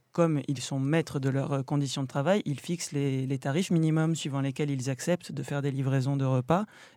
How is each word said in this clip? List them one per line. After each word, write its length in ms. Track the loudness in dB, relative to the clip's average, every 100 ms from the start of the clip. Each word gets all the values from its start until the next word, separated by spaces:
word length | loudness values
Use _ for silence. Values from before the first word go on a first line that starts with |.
| _
comme 300 | 2 4 2 0
ils 120 | -4
sont 180 | -4 -2
maîtres 400 | 2 2 0 -2
de 120 | 0
leurs, 220 | 0 0
euh, 100 | -2
conditions 400 | 0 0 0 -2
de 60 | -4
travail, 340 | 0 2 2
ils 160 | 0 -4
fixent 320 | -4 -6 -4
les, 340 | -2 0 0 -2
les 120 | -2
tarifs 320 | -2 -2 2
minimums 440 | 2 4 4 2
suivant 280 | 0 -2 -2
lesquels 280 | -2 -2 -2
ils 200 | -2 -2
acceptent 420 | -4 -2 -2 -2
de 100 | -8
faire 200 | -4 -2
des 80 | -2
livraisons 460 | 0 2 2 2 2
de 100 | 2
repas 400 | 2 2 2 0 -8 -20